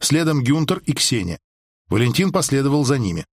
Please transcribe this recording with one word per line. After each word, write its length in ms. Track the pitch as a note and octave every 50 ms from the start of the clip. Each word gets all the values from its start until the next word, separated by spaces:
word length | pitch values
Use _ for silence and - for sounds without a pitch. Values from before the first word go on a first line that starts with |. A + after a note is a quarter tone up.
следом 420 | - - D3 D#3+ E3+ D#3 D3+ C#3+ B2
Гюнтер 360 | B2 D3 D#3+ D#3 - F#3 F#3+
и 140 | - - C3+
Ксения. 460 | - - - B2+ A2+ F#2 F2 E2 - _ _ _ _ _ _ _ _ _ -
Валентин 440 | F2+ A2 B2 A#2+ A#2 - F#3+ F#3+ G3
последовал 520 | F#3+ C#3+ - C#3 C#3 C3+ C#3 C#3 D3+ C#3
за 140 | A#2+ C#3+ C3+
ними, 260 | A2+ F#2+ E2+ E2 D2 - _